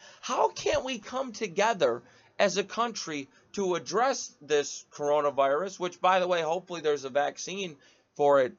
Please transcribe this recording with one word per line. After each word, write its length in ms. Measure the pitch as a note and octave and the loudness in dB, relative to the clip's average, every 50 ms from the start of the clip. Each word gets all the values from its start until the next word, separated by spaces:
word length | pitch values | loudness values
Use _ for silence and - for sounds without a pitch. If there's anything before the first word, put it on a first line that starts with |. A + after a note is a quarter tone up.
| - - - - - | -14 -20 -20 -12 -8
How 260 | - B3+ C#4 - F4+ | -4 0 0 0 0
can't 360 | F4+ - - G4+ D#4+ C#4+ B3+ | 0 -2 -4 -2 -2 -2 -2
we 140 | C4 C4 G#3+ | -4 -6 -8
come 340 | - - A#3+ C4 C4+ B3+ G#3 | -8 -8 -8 -6 -6 -8 -8
together 680 | - A3+ G3 D#3+ F#3+ G3+ A3+ A3+ F#3 D3 B2 A#2 A#2+ - - _ _ _ _ _ - | -8 -8 -4 -2 0 0 0 0 2 2 0 0 -2 -6 -14 _ _ _ _ _ 2
as 160 | F#3+ G3 E3+ | 2 2 2
a 80 | E3+ - | 0 -4
country 640 | - - A3 A#3 A#3+ A3 - - E3+ D#3 C#3+ C3+ - _ _ _ _ - | -4 -4 -4 -4 -4 -4 -6 -8 -8 -8 -8 -10 -12 _ _ _ _ -6
to 220 | G3+ G3 F3+ F3+ | -2 0 0 0
address 580 | D#3+ C3 C3 D#3 G#3+ B3 C4+ B3 - - - - _ | -2 -2 -2 -2 0 0 0 0 -2 -6 -12 -14 _
this 460 | D3 C3+ D3+ D3 C#3 C#3+ - - - _ | -4 0 2 2 2 0 -4 -12 -14 _
coronavirus, 880 | - - D3 D3 D3 D3+ D3 D3 C3 C3+ C#3 C3+ C#3 D3+ F#3 G3+ F#3+ - | -10 -4 0 2 2 2 2 2 2 2 2 4 2 2 0 -4 -6 -6
which, 220 | F3+ F3 F3 - | -6 -6 -2 0
by 180 | - F#3 F#3+ F#3 | 4 4 4 4
the 80 | F3+ | 4
way, 140 | F3+ F3+ E3+ | 2 0 0
hopefully 400 | D#3+ D3+ E3 F#3 F3+ - F3 E3 | 0 0 -2 -4 -4 -8 -8 -2
there's 240 | D3 D3+ D3 C#3 C3 | 0 0 0 0 -2
a 60 | C3+ | -2
vaccine 680 | B2 C#3+ C#3+ C3+ C#3 - - - F3+ G3 G3 F3 D3 - _ _ _ _ _ _ _ | 0 0 0 0 -2 -6 -10 -8 -8 -8 -8 -8 -10 -14 _ _ _ _ _ _ _
for 240 | - D3 C#3+ C#3+ C#3 | 2 4 6 6 6
it 140 | B2+ B2+ - | 6 4 0